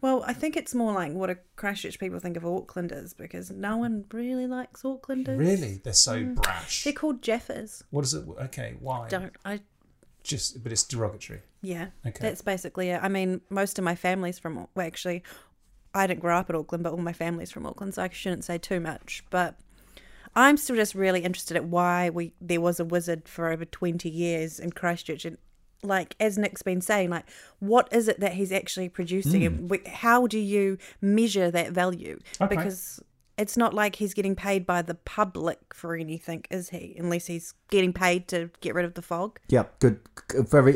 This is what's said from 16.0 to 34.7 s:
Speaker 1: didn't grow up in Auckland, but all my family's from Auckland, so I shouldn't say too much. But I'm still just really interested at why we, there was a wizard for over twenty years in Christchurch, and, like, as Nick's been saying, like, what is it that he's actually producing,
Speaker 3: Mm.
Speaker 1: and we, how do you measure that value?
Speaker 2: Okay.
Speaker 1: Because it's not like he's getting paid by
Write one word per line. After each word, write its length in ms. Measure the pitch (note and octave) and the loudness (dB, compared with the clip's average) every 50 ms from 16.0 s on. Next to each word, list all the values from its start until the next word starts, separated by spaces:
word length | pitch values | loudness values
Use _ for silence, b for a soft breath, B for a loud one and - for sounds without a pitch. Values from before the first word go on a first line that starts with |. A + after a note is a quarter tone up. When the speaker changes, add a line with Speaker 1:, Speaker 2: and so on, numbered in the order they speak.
| G3 F#3 | 2 2
Speaker 1:
didn't 100 | F3+ - | 2 0
grow 160 | E3+ E3+ E3+ | 2 2 2
up 140 | F3 F#3 - | 2 2 0
in 60 | E3 | -2
Auckland, 260 | D#3+ D3 - E3+ E3+ F3 | -2 -2 -2 -4 -4 -2
but 80 | E3 D#3 | -2 -2
all 60 | F3 | -4
my 140 | E3+ E3+ E3+ | -4 -4 -4
family's 400 | - E3 E3+ E3+ E3 E3+ F3 - | -4 -4 -4 -4 -4 -6 -10 -10
from 120 | - - | -10 -10
Auckland, 280 | D2 - - G3+ G3 F#3+ | -10 -8 -8 -8 -8 -6
so 80 | - F#3 | -4 -6
I 60 | F3+ | -6
shouldn't 360 | - - - F#3+ F3+ - - | -6 -6 -4 -4 -4 -4 -4
say 140 | - F3 E3+ | -6 -6 -6
too 220 | - - F#3+ F3 | -4 -2 -2 -2
much. 420 | E3 D#3+ C#3+ - - - - - - - | -2 -4 -8 -10 -10 -12 -12 -12 -8 -2
But 240 | - F3+ F3 D#3+ D#3+ - - _ b b b b b b b b b b b b b | 0 0 0 0 -2 -10 -20 _ b b b b b b b b b b b b b
I'm 220 | A3+ B3+ C#4 D4 | 8 8 8 8
still 180 | C#4+ - - B3 | 6 4 2 2
just 220 | A3+ G#3+ G#3 - | 2 2 2 2
really 240 | F#3+ F#3+ F#3+ F#3 F3+ | 2 2 4 4 4
interested 360 | E3+ F3+ F3+ - - - E3 | 2 0 -2 -4 -4 -2 -2
at 80 | F3 - | -2 -2
why 460 | E3+ F3 F3 F3 F3 F3 F3 F3+ F3 | 0 2 4 4 4 4 2 2 0
we, 220 | E3 F3 E3+ E3 - - | 0 -2 -4 -6 -8 -10
there 200 | F3+ E3+ F3 E3+ | -4 0 0 2
was 200 | E3+ F3 E3+ - | 4 2 2 2
a 40 | E3+ | 0
wizard 440 | E3 F3 F3 E3+ F3 E3 D#3+ D#3+ - | 0 0 0 0 0 -4 -4 -6 -10
for 200 | - - E3+ E3 D#3+ | -8 -4 -2 -2 -2
over 120 | D#3+ E3 | -4 -6
twenty 460 | - - - F#3 F3 E3 E3+ - E3 | -8 -8 -4 -2 -2 -2 -2 -4 -4
years 480 | D#3 E3 F3 E3+ E3 D#3+ D#3+ E3 D#3+ - | -4 -2 0 0 0 0 -2 -4 -6 -8
in 140 | - F3 - | -8 -8 -6
Christchurch, 520 | - - F3 F3 E3+ - - D#3 - - | -4 -2 -2 -2 -2 -4 -8 -8 -8 -8
and, 140 | E3 E3 - _ - _ _ _ _ _ _ - | -10 -12 -12 _ -20 _ _ _ _ _ _ -4
like, 320 | G3+ G3 F#3+ E3 - - - | 0 0 0 0 -2 -2 0
as 180 | G#3+ A3 G3 G#3 | 0 2 2 2
Nick's 240 | G#3 - - - - | 0 0 -2 -4 -4
been 180 | F#3+ F#3 F#3 | -2 -2 0
saying, 300 | - - G#3+ G3+ F#3 F3 | 2 2 2 2 2 0
like, 180 | E3+ E3 - B B B B B B B | -2 -4 -6 B B B B B B B
what 280 | G3 G3+ A3+ B3+ - - - | 0 4 6 6 6 6 4
is 160 | A#3+ A3+ A3 | 2 4 4
it 100 | - - | 2 2
that 120 | G3+ F#3+ E3+ | 0 0 0
he's 160 | F#3 G3 F#3 F#3+ | 0 -2 0 0
actually 360 | G3 F#3+ - - F#3+ F#3 F3+ | -2 -2 -2 -6 -6 -6 -6
producing, 540 | - - F3 E3 F3+ G3 F#3+ D3 F3+ G3 E3+ | -4 -6 -4 -2 0 0 2 4 4 6 4
Speaker 3:
Mm. 40 | |
Speaker 1:
and 240 | E3 E3 - F3 F3 | 4 2 0 -2 0
we, 100 | G3 F#3+ - | -2 -2 -2
how 400 | - - - - A#3 A#3 B3 B3 | -6 -8 0 4 6 6 8 6
do 120 | A3 A3 A3 | 4 2 0
you 380 | G#3 G3 G3+ G3+ G3 G3 F#3+ F#3 B B B B | 0 2 2 4 4 2 2 -2 B B B B
measure 480 | G3+ G3 G3+ A3 A#3 A3 G3 G3 F3+ E3+ | 2 4 6 6 6 6 4 4 4 4
that 200 | E3+ F3 E3 - F3 | 4 2 0 0 2
value? 460 | F3+ F3+ F#3 F3+ E3+ - D#2 D#2 - - B B B | 2 2 2 0 -2 -6 -10 -12 -12 -14 B B B
Speaker 2:
Okay. 160 | F#3+ G3 G3+ | 2 2 2
Speaker 1:
Because 440 | D#3+ E3+ G3+ F#3 F3+ - - - - - _ _ _ _ _ _ - | 2 0 -2 -4 -6 -10 -12 -14 -16 -20 _ _ _ _ _ _ -4
it's 180 | G#3+ G#3 - | -2 0 2
not 160 | A#3+ A#3 A3+ - | 4 4 4 4
like 220 | G#3+ G#3 G#3 G3+ | 4 2 2 0
he's 160 | - G#3+ G3 - | 0 -4 -2 0
getting 220 | G#3 G3 G3 F#3+ | 0 0 0 0
paid 280 | F3+ F#3 G3+ G3 F#3+ F#3 | 0 0 0 0 0 2
by 160 | - | 2